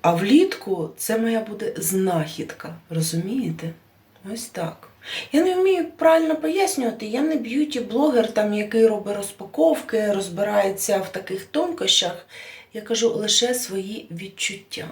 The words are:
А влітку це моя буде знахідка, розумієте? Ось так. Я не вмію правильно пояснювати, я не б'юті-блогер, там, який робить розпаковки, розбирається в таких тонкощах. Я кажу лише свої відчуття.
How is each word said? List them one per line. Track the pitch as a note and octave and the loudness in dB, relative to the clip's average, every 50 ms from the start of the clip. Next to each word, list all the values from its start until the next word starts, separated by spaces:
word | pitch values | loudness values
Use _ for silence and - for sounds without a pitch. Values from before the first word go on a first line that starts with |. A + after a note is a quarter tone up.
А | - E3+ E3+ | 4 4 4
влітку | E3+ F#3+ G3+ C4 D#4+ F#4 G4 - - - G3 F#3+ E3+ D#3+ - - | 4 4 6 8 8 8 6 0 -8 -4 -4 -2 -2 -4 -6 -8
це | - - - A3 | -10 -4 -2 0
моя | A3 A3+ A3+ A3+ A3 | 0 2 2 0 0
буде | A3 G#3 G#3 - G#3+ A3+ B3 | -2 -4 -8 -6 -6 -6 -4
знахідка, | - F3+ - F#3+ F#3+ F#3+ F#3+ F3 E3 D3+ D#3 - - - - - - - E3 E3 - _ _ | -4 -4 0 0 2 2 2 2 0 0 -2 -6 -10 -10 -10 -12 -14 -14 -14 -14 -16 _ _
розумієте? | E3 E3 D#3+ D#3+ E3 E3 F3+ G3 A#3+ C4+ A3+ E3 D#3+ D#3+ E3 E3 - - _ _ _ _ _ _ _ _ - G3 A3 | -2 -2 -2 0 -2 -2 -2 -2 -2 -2 -2 -2 -4 -4 -8 -10 -10 -12 _ _ _ _ _ _ _ _ -12 -10 -10
Ось | A#3 - | -10 -10
так. | - - F#3 E3+ D#3+ - - - - _ _ - - - - - - | -10 -8 -6 -6 -6 -8 -12 -20 -20 _ _ -14 -12 -12 -12 -8 0
Я | - D4 F4 | 2 2 4
не | F#4 F#4 | 4 2
вмію | F#4 F#4 F#4+ F#4+ F4 D#4+ - - | 4 4 2 2 2 0 -4 -4
правильно | - D#4 D#4+ D#4+ E4 E4 D#4 D#4 | 2 6 6 6 6 4 2 0
пояснювати, | - - D#4 E4+ F#4+ F#4+ F#4+ - C#4 B3+ - - - A3 | 0 -2 -2 0 0 0 0 0 -2 -2 -2 -4 -6 -8
я | G#3+ A3 C4 | -6 -2 0
не | D4 D#4+ D#4+ | 0 0 0
б'юті-блогер, | C4 A3+ A3+ A#3+ C#4+ D4+ D4+ - B3 G#3+ G3+ A3 B3+ D4 D#4 B3+ A#3 G#3+ A3 - | -2 -4 -2 0 0 0 0 -2 -6 -6 -2 0 2 2 4 4 4 2 2 0
там, | G#3+ G#3+ G#3 G#3 | 0 0 2 0
який | G#3 G#3 G#3 - A3+ A3 | -2 -2 0 4 4 6
робить | A3 G#3 G#3 G3+ G3+ G3+ | 6 4 2 -4 -4 -6
розпаковки, | G3+ G3+ - - - F#3+ - - C#4+ D#4+ E4 C#4+ - - - A#3+ A3 G#3+ G#3 | -6 -6 -10 -10 -14 -16 -8 2 4 4 4 4 2 -2 -2 -2 0 0 2
розбирається | G3+ F#3+ F#3+ F3 F3 F#3 G3+ G#3 G#3 G3+ G3 G3 G3 - - - G3+ | 0 0 -2 -4 -2 -2 -2 2 2 2 2 2 0 -2 -2 0 0
в | F#3+ F#3+ - | 0 -2 -4
таких | - G3 F#3+ - F#3+ F#3+ - | -8 -10 -8 -8 -8 -8 -8
тонкощах. | - - D4 F4 - - - - F#3+ F#3+ - F#3+ F3 F3 - - _ - - - - - - - _ - | -4 -2 -2 -2 -2 -2 -2 0 2 2 2 2 0 -6 -8 -14 _ -20 -18 -18 -18 -20 -20 -20 _ -14
Я | G#3+ | -14
кажу | G#3 - A#3 G#3+ A#3 A3+ | -6 -4 -2 2 2 0
лише | G#3+ - G#3+ G#3 - - A#3 B3 B3 | 0 0 0 2 2 2 2 2 0
свої | B3 - - F#3+ F#3+ F#3+ G3 A3 A3+ - - | -2 -4 -4 -4 -6 -6 -6 -10 -12 -12 -12
відчуття. | E3+ E3 G3 G3 - - - - G3 - - _ - - D3+ E3 | -12 -12 -12 -12 -8 -6 -6 -6 -6 -8 -14 _ -12 -12 -12 -12